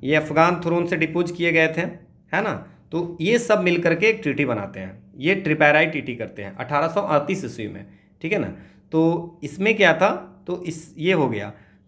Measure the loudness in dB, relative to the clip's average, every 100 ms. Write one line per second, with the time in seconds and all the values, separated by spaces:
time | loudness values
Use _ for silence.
0 | 2 0 2 4 4 4 0 0 0 0
1 | 0 0 -2 0 0 2 2 0 -6 -8
2 | -20 _ _ -2 -2 -6 -10 -20 _ -6
3 | -6 -4 0 0 2 2 4 2 2 2
4 | 2 0 -2 -2 0 -2 -6 -10 -12 -14
5 | -20 -6 -2 0 0 4 6 6 2 -2
6 | -6 -8 -10 -10 -14 -10 -4 -2 0 -2
7 | 0 0 0 -4 -6 -8 -10 -10 -16 -20
8 | _ _ -4 -2 -4 -8 -18 -20 _ 2
9 | 2 2 -6 -12 -12 -2 0 4 4 4
10 | 2 0 -10 -18 -10 -8 -8 -10 -14 -6
11 | 0 2 2 -2 -8 -12 -20 _